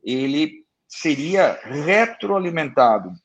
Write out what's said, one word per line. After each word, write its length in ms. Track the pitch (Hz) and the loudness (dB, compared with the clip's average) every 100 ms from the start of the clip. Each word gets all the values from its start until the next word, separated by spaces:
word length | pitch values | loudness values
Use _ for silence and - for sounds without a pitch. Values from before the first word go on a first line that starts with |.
ele 600 | - 131 135 143 156 - _ _ _ | -4 -4 -2 -2 -2 -6 _ _ _
seria 720 | - 165 139 151 196 160 95 | -6 -2 -2 0 2 2 0
retroalimentado 1500 | 113 135 151 202 226 - 202 196 180 170 147 127 123 107 92 90 | -8 -6 0 2 2 -2 -4 -2 -2 -4 -2 4 4 4 -2 -16